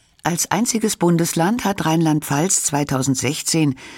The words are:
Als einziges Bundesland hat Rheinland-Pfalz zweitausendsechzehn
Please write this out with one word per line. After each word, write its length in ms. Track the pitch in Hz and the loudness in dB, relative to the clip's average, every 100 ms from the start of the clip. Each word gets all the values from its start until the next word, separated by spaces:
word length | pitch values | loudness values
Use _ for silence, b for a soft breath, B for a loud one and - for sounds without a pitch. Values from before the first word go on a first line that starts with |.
| B B | B B
Als 280 | 156 170 - | -4 -2 -2
einziges 460 | 175 247 220 214 - | 0 0 0 -2 2
Bundesland 720 | 175 170 170 - 170 247 196 | 2 2 2 0 0 0 -2
hat 180 | 196 | -2
Rheinland-Pfalz 760 | 160 165 160 151 - 143 180 - | 0 2 2 0 0 0 0 0
zweitausendsechzehn 1120 | - 143 147 135 131 131 120 - - 165 147 131 B | 0 -2 -2 -2 0 0 -2 -4 -2 0 0 -2 B